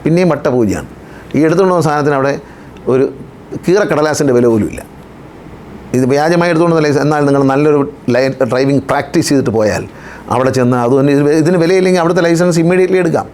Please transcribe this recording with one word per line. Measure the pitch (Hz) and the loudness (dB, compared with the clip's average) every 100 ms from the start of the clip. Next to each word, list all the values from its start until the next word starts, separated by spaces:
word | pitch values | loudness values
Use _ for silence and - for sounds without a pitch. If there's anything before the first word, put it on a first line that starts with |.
പിന്നെയും | - 165 185 | 0 0 2
വട്ടപൂജ്യമാണ്. | 143 156 127 110 92 69 - - - - - | 0 0 0 0 -2 -8 -18 -20 -20 -6 0
ഈ | 156 | 0
എടുത്തുകൊണ്ട് | 170 190 175 | 2 2 2
വന്ന | 156 | 0
സാധനത്തിന് | 147 143 143 | 0 0 0
അവിടെ | 135 143 - - - - - | 0 -2 -10 -20 -20 -12 -2
ഒരു | 131 135 - - - - - - | 0 0 -4 -18 -20 -16 -8 0
കീറക്കടലാസിൻ്റെ | 190 190 151 151 143 147 123 | 0 2 0 0 0 2 2
വില | 120 | 4
പോലും | 113 92 | 2 -2
ഇല്ല. | - - - - - - - - - - - - 123 | -6 -16 -20 -20 -20 -20 -20 -20 -20 -20 -20 -4 -2
ഇത് | 127 | 2
വ്യാജമായി | 139 156 170 170 | 2 2 2 2
എടുത്തുകൊണ്ട് | 160 170 165 | 2 2 2
വന്ന | 151 | 2
ലൈസൻസ്. | 143 143 | 0 0
എന്നാൽ | 151 143 | 0 2
നിങ്ങൾ | 139 139 | 2 2
നല്ലൊരു | 135 151 147 139 - - 120 | 2 2 2 0 -6 -2 0
ലൈ-, | 135 131 131 | 0 0 -2
ഡ്രൈവിംഗ് | 123 139 139 - | 0 0 0 0
പ്രാക്ടീസ് | 139 139 175 - | -2 0 -2 0
ചെയ്തിട്ട് | 143 123 110 | 0 0 0
പോയാൽ | 107 87 92 - - - - | 0 -2 -8 -16 -20 -18 -4
അവിടെ | 117 131 131 | 0 0 2
ചെന്ന് | 123 127 | 0 2
അത് | 120 135 | 2 2
തന്നെ | 139 143 | 2 2
ഇത് | 147 156 | 2 2
ഇതിന് | 156 185 | 2 2
വിലയില്ലെങ്കിൽ | 165 190 185 185 | 2 2 2 2
അവിടുത്തെ | 165 175 170 | 2 0 2
ലൈസൻസ് | 165 180 170 | 2 2 2
ഇമ്മീഡിയറ്റ്ലി | 165 185 185 185 | 2 2 2 0
എടുക്കാം. | 175 139 98 | 0 -2 -6